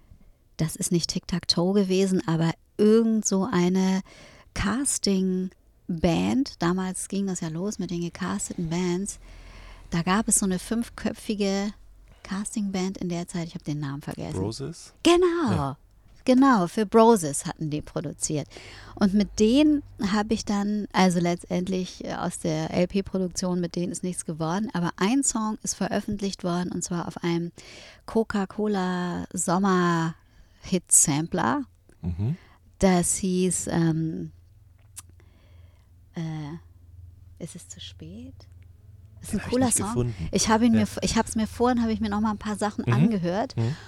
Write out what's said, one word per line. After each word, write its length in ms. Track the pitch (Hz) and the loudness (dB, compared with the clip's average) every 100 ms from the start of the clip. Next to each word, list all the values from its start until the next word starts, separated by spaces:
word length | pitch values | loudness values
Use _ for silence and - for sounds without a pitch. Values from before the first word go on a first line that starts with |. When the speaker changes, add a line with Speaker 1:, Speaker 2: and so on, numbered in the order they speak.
| _ - - _ _ - | _ -20 -20 _ _ -4
Speaker 1:
das 180 | 160 - | -4 -4
ist 160 | - | -2
nicht 180 | 175 - | 0 0
Tic-Tac-Toe 640 | - - 175 - - 175 | -6 -4 -4 -2 0 2
gewesen, 480 | 202 190 185 196 190 - | 2 4 2 2 2 2
aber 240 | 160 165 - _ - | 2 2 -2 _ 2
irgend 480 | 214 226 226 220 208 | 6 6 6 2 2
so 220 | 190 190 | 2 2
eine 520 | 175 175 185 190 190 - - - - - | 2 4 4 2 0 -4 -14 -20 -20 -12
Casting-Band, 2000 | - 196 220 277 - - 196 185 185 185 - _ _ - 170 180 165 185 240 277 - | -6 -2 -2 -2 -2 0 2 2 0 -4 -8 _ _ -8 0 2 2 2 2 0 0
damals 480 | 170 185 185 185 - | 0 0 -2 -6 -6
ging 180 | 196 196 | -4 -2
das 140 | 180 | -4
ja 80 | 165 | -4
los 320 | 156 196 226 | -4 -6 -4
mit 100 | 175 | -4
den 120 | 170 | -4
gecasteten 680 | 170 - 180 196 - - 165 | -4 -4 -6 -4 -6 -6 -4
Bands, 500 | 170 180 175 202 - - - - - - - - | 0 0 0 -4 -10 -16 -20 -20 -20 -20 -20 -6
da 120 | 170 | -2
gab 260 | 165 190 226 | 2 2 2
es 120 | 196 | 2
so 60 | 202 | 2
eine 140 | 185 | -2
fünfköpfige 1120 | - 226 233 - 214 214 - 208 196 196 202 202 - - - - | -2 -4 -4 -6 -6 -4 -4 -2 0 0 -2 -6 -16 -20 -20 -20
Casting-Band 720 | - 190 208 - 202 190 185 196 | -10 -8 -6 -4 -2 -2 -2 -4
in 80 | 180 | -4
der 180 | 170 175 | -4 -6
Zeit, 200 | 180 165 | -6 -6
ich 80 | - | -8
hab 80 | |
den 160 | - 147 | -6 -4
Namen 240 | 147 139 | -4 -6
vergessen. 340 | - - - 92 | -8 -8 -6 -4
Speaker 2:
Roses? 560 | 98 113 135 170 - - | -4 -4 -10 -12 -18 0
Speaker 1:
Genau, 500 | - 349 359 339 285 | 4 6 4 2 0
Speaker 2:
Ja. 240 | 165 139 135 - _ - - - | 0 -2 -6 -14 _ -20 -4 2
Speaker 1:
genau, 420 | 254 269 240 175 | 6 6 6 4
für 180 | - 214 | 0 4
Broses 600 | 233 226 233 156 143 170 | 8 8 8 2 -4 -6
hatten 240 | - 156 | -6 -4
die 100 | 147 | -4
produziert. 640 | - - 156 165 - 151 - - - - - | -6 -6 -6 -6 -4 -4 -6 -12 -20 -20 -18
Und 220 | - 208 202 | 0 2 2
mit 240 | 196 - | 0 2
denen 420 | 214 262 302 294 - - 208 | 4 6 6 4 0 -6 -2
hab 180 | 214 214 | 0 0
ich 140 | 220 - | -2 0
dann, 420 | 202 202 208 196 | 0 0 -2 -2
also 260 | - 185 180 | 4 4 4
letztendlich, 840 | 175 175 - 175 185 185 185 - - | 2 0 -2 -4 -2 -2 -4 -8 -8
äh, 80 | |
aus 240 | - - - | -4 -4 -4
der 340 | 170 156 160 | -2 -2 -2
L-P-Produktion, 880 | - 180 196 190 190 185 - 185 180 | 0 0 0 -2 -2 -4 -4 -2 -2
mit 160 | 170 - | -2 -4
denen 160 | 175 | -4
ist 120 | - | -4
nichts 220 | 180 175 - | -6 -6 -8
geworden, 440 | 156 160 180 214 | -4 -2 -2 -2
aber 180 | 175 170 - | -2 -4 0
ein 260 | 190 269 | 2 2
Song 340 | 269 226 220 214 | 2 0 -2 -4
ist 100 | - | -6
veröffentlicht 720 | - 185 - 202 208 202 - | -4 -2 -2 -4 -4 -4 -4
worden 280 | 185 175 180 | -2 -2 -2
und 120 | 180 | -4
zwar 240 | - 175 - | -4 -4 -6
auf 160 | - | -4
einem 280 | 175 170 170 - - - - - - | -2 -2 -2 -8 -20 -20 -20 -20 -4
Coca-Cola 1200 | 220 220 208 190 - 214 202 180 180 180 175 175 | -2 0 -2 -4 -2 -2 0 0 -2 -2 -4 -6
Sommer-Hit-Sampler. 2250 | 185 175 175 196 185 175 170 165 - _ - - - - 185 - - - 143 170 180 226 277 262 - _ - | -4 0 2 4 4 4 2 0 -4 _ -20 -20 -20 -2 -2 2 4 4 2 0 0 2 0 -4 -12 _ -10
Speaker 2:
Mhm. 340 | 87 82 107 170 - - - - | -6 -2 -2 -4 -10 -20 -20 2
Speaker 1:
Das 380 | 196 180 175 - | 4 4 2 0
hieß, 480 | 190 180 185 180 - | 0 0 0 0 -2
ähm, 600 | 170 165 160 160 180 160 - - - - - - - - - - - - - - - _ - - | 2 2 2 -2 -4 -10 -14 -20 -20 -20 -20 -20 -20 -20 -20 -20 -20 -20 -20 -20 -20 _ -20 -16
äh, 380 | - 160 156 147 165 - - - - - - - - | -10 -8 -8 -10 -12 -16 -20 -20 -20 -20 -20 -20 -16
„Ist 120 | 175 175 | -14 -14
es 120 | - | -18
zu 120 | - | -18
spät?“ 560 | - - 160 202 254 262 - - - - - - - - | -18 -16 -16 -16 -16 -18 -20 -20 -20 -20 -20 -20 -20 -18
Das 100 | - | -8
ist 40 | |
ein 40 | 214 | -6
Speaker 2:
Den 20 | |
hab 80 | - | -2
ich 40 | |
Speaker 1:
cooler 140 | 247 254 | 0 2
Speaker 2:
nicht 100 | - | 0
Speaker 1:
Song. 100 | 196 | -2
Speaker 2:
gefunden. 420 | 233 120 113 - | -2 -2 -4 -4
Speaker 1:
Ich 180 | 190 - | 0 2
hab 120 | 220 | 4
ihn 120 | 240 | 4
Speaker 2:
Ja. 60 | 220 | 4
Speaker 1:
mir, 60 | 214 - | 2 -2
ich 140 | 185 226 | -2 0
hab's 200 | - 226 | 0 -2
mir 120 | 214 | -4
vorhin, 340 | - 247 247 | 0 2 2
hab 60 | 226 | 0
ich 100 | 220 | 0
mir 100 | 214 | -2
noch 120 | 208 | 0
mal 100 | 220 | 0
ein 80 | 202 | 0
paar 160 | 214 202 | -4 -2
Sachen 300 | 208 - 202 | -2 -2 2
Speaker 2:
Mhm. 60 | |
Speaker 1:
angehört. 600 | 120 185 214 170 185 262 - | 4 4 4 0 -2 -2 -2
Speaker 2:
Mhm. 200 | 113 156 | -2 -4